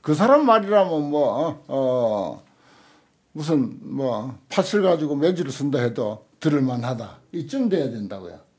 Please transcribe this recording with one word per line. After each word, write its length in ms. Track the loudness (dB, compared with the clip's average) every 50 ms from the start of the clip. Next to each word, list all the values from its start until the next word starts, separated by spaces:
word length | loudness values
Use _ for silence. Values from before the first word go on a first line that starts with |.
그 140 | _ 0 2
사람 300 | 2 6 6 6 6 6
말이라면 640 | 6 4 4 4 4 4 4 4 4 2 -2 -2 0
뭐, 200 | 0 2 2 2
어, 340 | 2 0 -2 -2 -4 -8 -10 -6
어, 760 | -4 -2 0 0 0 2 0 0 0 0 -2 -4 -8 -12 _ _ _ _ _ _ _ _ _ _ _ _ _ _ _ _ _ _ _
무슨 440 | -10 -4 0 0 0 0 -2 -6 -12
뭐 580 | -14 -10 -6 -4 -2 -2 -2 -4 -6 -8 -12 -16 _ _
팥을 340 | -2 -2 -2 2 2 2
가지고 340 | 4 4 2 2 0 -2 -2
매주를 360 | 2 2 2 2 0 -4 -6
쓴다 280 | -4 -4 -2 -2 0 0
해도 460 | 0 0 0 -2 -4 -4 -6 -8 -14 _ _ _
들을 220 | -2 0 2 2
만하다. 580 | 2 0 -2 -4 -4 -6 -6 -8 -10 -14 -18 -20 _ _ -10
이쯤 340 | -10 -10 -6 -4 -2 0 0
돼야 240 | 0 0 -2 -4
된다고요. 480 | -6 -8 -8 -10 -10 -12 -14 -16 -18 -18 _ _ _